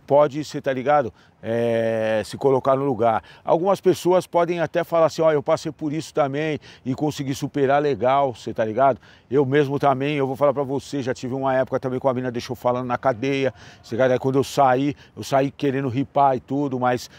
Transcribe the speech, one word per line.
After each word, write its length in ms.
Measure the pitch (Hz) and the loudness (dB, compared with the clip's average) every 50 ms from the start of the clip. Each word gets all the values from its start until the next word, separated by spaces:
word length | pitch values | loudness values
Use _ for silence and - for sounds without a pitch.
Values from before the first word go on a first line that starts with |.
| _ | _
pode, 380 | - 143 143 151 147 127 156 143 | 2 4 4 4 4 2 -4 -8
cê 160 | - - 147 | -8 -8 -6
tá 120 | - 139 135 | -4 -4 -4
ligado? 400 | 127 117 135 147 147 127 107 - _ _ _ _ _ - | -2 0 2 2 2 2 0 -4 _ _ _ _ _ -6
É, 760 | 110 113 117 117 117 113 113 113 113 113 110 110 110 110 107 104 | -4 -2 -2 0 0 0 0 0 0 0 -2 0 0 0 -2 -2
se 140 | - - 104 | -4 -6 -2
colocar 360 | - 139 135 127 - 135 135 | 0 2 2 2 2 2 0
no 120 | 135 139 | 2 0
lugar. 360 | 143 127 98 113 117 110 101 - - - - - | -2 -2 0 2 2 2 0 -4 -8 -16 -8 -2
Algumas 340 | - 147 165 170 202 196 - | 0 0 2 2 0 0 2
pessoas 480 | - 185 156 - - 170 185 180 - | 2 2 2 2 2 2 2 2 2
podem 340 | - - 170 170 160 180 175 | 0 0 0 0 0 0 -2
até 220 | 160 143 - 175 165 | -2 -2 -2 -4 -2
falar 240 | - 170 165 165 | 0 2 2 2
assim, 140 | - - - | 2 2 2
"Ó, 100 | 160 160 | 2 2
eu 120 | 156 143 - | 2 2 2
passei 280 | - 160 156 - 160 | 0 -2 -2 -2 -6
por 220 | 143 - 160 151 143 | -8 -6 -6 -6 -4
isso 220 | 160 139 - - | -6 -6 -4 -2
também 440 | 156 147 135 135 147 156 156 151 123 - - - - - | -2 0 0 -2 -2 -4 -4 -4 -6 -8 -12 -20 -12 -8
e 80 | 123 131 | -6 -4
consegui 400 | - 147 151 139 - 143 131 139 | -2 -2 -4 -4 -4 -6 -6 -6
superar 480 | - 147 131 - 151 135 127 139 147 147 | -6 -6 -6 -2 0 2 2 4 2 2
legal", 520 | 147 135 92 113 127 135 139 143 131 113 | 0 0 0 0 2 2 2 2 0 -2
cê 200 | - - 120 - | -6 -10 -8 -4
tá 100 | - 113 | -4 -2
ligado? 340 | 110 107 117 139 139 120 - _ - - _ _ - | -2 0 2 2 2 2 0 _ -20 -20 _ _ -2
Eu 140 | 120 143 143 | 0 0 2
mesmo 340 | 127 135 151 147 131 139 139 | 2 2 2 2 2 0 0
também, 380 | - 139 135 131 135 147 151 | 2 2 2 2 0 -2 -2
eu 100 | 143 135 | -2 -2
vou 100 | 131 135 | -2 0
falar 180 | 113 143 147 123 | 2 2 2 2
pra 80 | 139 143 | 0 -2
você, 400 | 127 139 135 - - - 143 120 | -4 -4 -6 -6 -6 -8 -6 -4
já 100 | 131 120 | -4 -6
tive 220 | - - 123 127 | -6 -6 -6 -6
uma 200 | 135 135 135 131 | -4 -2 0 0
época 240 | 131 131 - 139 131 | 0 0 0 -2 -4
também 220 | - 131 127 127 | -4 -4 -4 -2
com 80 | - 135 | 0 0
a 60 | 127 | 0
mina 180 | 123 127 127 117 | -2 -2 -4 -6
deixou 240 | 120 - - 123 | -6 -8 -8 -8
falando 300 | - - 123 123 123 127 | -4 -2 -2 -2 -2 -2
na 100 | 123 123 | -4 -4
cadeia, 560 | - - 135 127 101 131 139 139 135 135 127 - - - - - - - | -2 0 0 -2 0 -2 -2 -2 0 -2 -2 -4 -6 -12 -20 -20 -20 -14
cê 80 | - | -6
tá 140 | 120 110 131 | 0 2 2
ligado? 80 | 123 127 | 2 2
Aí 60 | 120 | 2
quando 180 | - 135 131 | 0 0 0
eu 80 | 139 123 | 0 0
saí, 520 | - - - 139 131 127 131 139 147 135 - - - - | 0 2 4 4 4 4 2 0 -2 -4 -6 -12 -18 -16
eu 80 | - 107 | -14 -6
saí 280 | - 139 135 139 139 | -2 0 0 0 0
querendo 380 | - - 143 143 123 135 139 131 | -2 -4 -2 -2 -2 -2 -2 -4
ripar 460 | 107 139 135 - - 143 139 135 131 | -4 -4 -4 -2 0 2 2 2 2
e 60 | 120 | 0
tudo, 400 | - - 135 143 147 139 127 123 | -4 -4 -4 -4 -2 -2 -2 -2
mas 300 | 123 123 123 117 - - - | 0 0 0 -2 -4 -8 -20